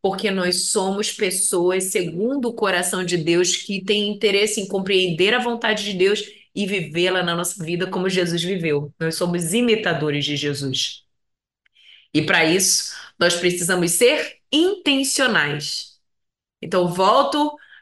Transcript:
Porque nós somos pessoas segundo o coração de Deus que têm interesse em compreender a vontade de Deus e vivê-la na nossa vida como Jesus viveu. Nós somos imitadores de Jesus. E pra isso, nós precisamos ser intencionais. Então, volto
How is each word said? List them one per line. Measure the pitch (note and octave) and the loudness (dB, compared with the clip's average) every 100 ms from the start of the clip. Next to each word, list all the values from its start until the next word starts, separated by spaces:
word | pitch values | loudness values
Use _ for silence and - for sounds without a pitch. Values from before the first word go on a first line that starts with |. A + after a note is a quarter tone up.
Porque | G3 F#3 G#3+ | 0 0 -2
nós | F#3+ F3+ F3+ - | 0 0 0 0
somos | G#3 F#3+ G3 G#3+ | 0 0 -2 -4
pessoas | - G3 F#3 - F#3 F3+ F#3 F#3+ | -2 -2 -2 -2 2 2 0 -2
segundo | G#3 E3+ E3 A3+ C#4+ A#3+ | -2 -4 -2 -2 -2 -4
o | |
coração | A#3 G#3 F3+ F3+ F#3+ F3 | -2 0 0 -2 -2 -2
de | F3 | -2
Deus | D#3+ E3+ F3+ - | 2 2 2 -2
que | - G3 | -4 -6
têm | F#3+ G#3 G#3 | 0 0 0
interesse | G3+ G#3+ G3 G#3+ A3 | 0 2 2 0 -2
em | F#3+ | -4
compreender | G3 F#3+ F#3+ F#3 D#3+ F#3+ | -4 0 2 2 2 2
a | A#3+ | 2
vontade | A#3+ A#3 A3+ G#3 | 0 -2 -2 -2
de | G#3 | -4
Deus | F#3 F#3+ G#3 - - _ - | 2 2 2 -4 -16 _ -6
e | G3+ | -2
vivê-la | G3 D3+ D#3+ F#3 F#3 | -2 -4 0 0 2
na | F3 E3+ | 0 -2
nossa | F3 - | -4 -6
vida | D#3+ E3+ F#3 | -6 -4 -2
como | F#3+ F#3 | -2 0
Jesus | F#3 F3 E3+ | 0 0 -2
viveu. | E3+ F#3+ E3 D3 D3 _ | -2 -2 0 -2 -4 _
Nós | D#3+ D#3+ | -4 -2
somos | F3 F3 E3 | -2 0 0
imitadores | A3 A#3+ A3 F#3 D#3 D3+ D3 C#3+ | 0 2 2 2 0 0 -2 -2
de | C#3+ | -2
Jesus. | D3 C#3 C#3 C3 - - _ _ _ _ _ _ _ _ _ - _ | -4 -4 -4 -4 -4 -8 _ _ _ _ _ _ _ _ _ -20 _
E | D3 | 0
pra | D3+ F3+ D#3+ | 2 4 4
isso, | F#3 F#3+ - - - - _ | 2 2 0 -2 -12 -18 _
nós | F3 | 0
precisamos | F3 F3+ F3+ E3+ F3+ E3+ | 2 0 0 -2 0 0
ser | - A#3+ D4+ - - _ | 4 4 4 -2 -12 _
intencionais. | C#4+ F4+ G4+ D4 C4+ C4+ - B3+ F#3 D3 D3 D3 - - _ _ _ _ _ _ _ | 2 2 2 0 0 0 0 0 0 -2 -4 -6 -8 -12 _ _ _ _ _ _ _
Então, | - F#3 F3 | -2 0 0
volto | F3+ F#3+ B3+ C#4 D4 D4 - - - | 2 4 4 4 0 -2 -4 -20 -14